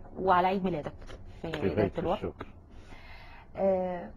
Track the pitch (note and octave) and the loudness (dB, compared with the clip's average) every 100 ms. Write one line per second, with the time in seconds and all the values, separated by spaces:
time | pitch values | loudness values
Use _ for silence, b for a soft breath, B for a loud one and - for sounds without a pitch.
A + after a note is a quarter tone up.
0 | - - F#3 F3+ F3+ G3 F#3 E3 C#3+ - | -6 0 6 8 8 4 2 0 -4 -8
1 | - - - - E3 D#3 G2 G#2 G2+ - | -12 -12 -14 -10 -6 -2 0 4 2 2
2 | D#3+ F#3+ F2 - - - - B B B | 0 0 -2 -6 -12 -14 -18 B B B
3 | B B B B B - G3 F#3+ F#3 F3+ | B B B B B 0 2 4 2 -4
4 | G#3 | -8